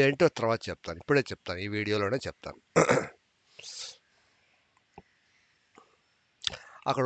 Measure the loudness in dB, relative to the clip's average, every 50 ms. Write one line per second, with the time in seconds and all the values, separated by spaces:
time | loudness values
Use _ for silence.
0 | 6 6 4 4 4 2 2 2 0 0 0 -2 -4 -8 -10 -10 -8 -10 -10 -6
1 | -2 2 2 2 2 0 -6 -12 -8 -8 -8 -6 -6 -4 -4 -4 -2 0 0 0
2 | 0 0 -2 -2 -4 -6 -12 _ -14 -16 -16 -16 _ _ 2 2 4 4 4 0
3 | 0 -6 -14 _ _ _ _ _ _ _ _ -20 -20 -16 -14 -14 -14 -14 -16 -20
4 | _ _ _ _ _ _ _ _ _ _ _ _ _ _ _ _ _ _ -20 -20
5 | -20 _ _ _ _ _ _ _ _ _ _ _ _ _ _ -20 -20 _ _ _
6 | _ _ _ _ _ _ _ _ -8 -8 -8 -8 -16 -20 -18 -10 -4 -4 -2 0
7 | 0